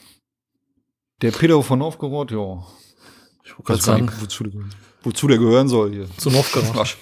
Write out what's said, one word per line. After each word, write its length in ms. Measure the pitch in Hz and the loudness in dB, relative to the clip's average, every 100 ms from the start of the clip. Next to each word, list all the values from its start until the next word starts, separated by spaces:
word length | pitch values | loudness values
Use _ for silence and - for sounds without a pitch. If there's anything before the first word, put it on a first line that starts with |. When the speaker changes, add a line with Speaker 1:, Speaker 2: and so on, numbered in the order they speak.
| _ _ _ _ _ _ _ _ _ _ _ _ | _ _ _ _ _ _ _ _ _ _ _ _
Speaker 1:
Der 100 | 117 | -4
Peterhof 360 | - 160 156 127 | 0 2 4 2
von 120 | 131 | 0
Novgorod, 520 | 156 156 143 143 131 | -2 -6 -8 -6 -6
ja. 340 | 110 98 90 90 - _ _ - _ _ _ - | -6 -6 -10 -14 -20 _ _ -20 _ _ _ -20
Speaker 2:
Ich 120 | - | -12
wollte 120 | - | -4
Speaker 1:
Weiß 100 | 113 - | -2 2
Speaker 2:
gerade 140 | 110 | 2
Speaker 1:
gar 20 | |
nicht, 100 | 117 | 0
Speaker 2:
sagen. 100 | 110 | -4
Speaker 1:
wozu 200 | 104 - | -10 -10
der, 180 | 107 104 101 - - _ | -10 -10 -14 -16 -20 _
wozu 240 | 123 - 139 | -8 -2 4
der 80 | 117 | 4
gehören 320 | 117 123 135 | 6 6 4
soll 240 | 120 104 | 2 0
hier. 140 | 101 95 92 | -4 -12 -6
Speaker 2:
Zu 140 | 143 | 0
Novgorod. 440 | 127 127 131 110 117 | 2 2 0 -2 -2
Speaker 1:
Wasch-, 220 | 107 - | -4 -6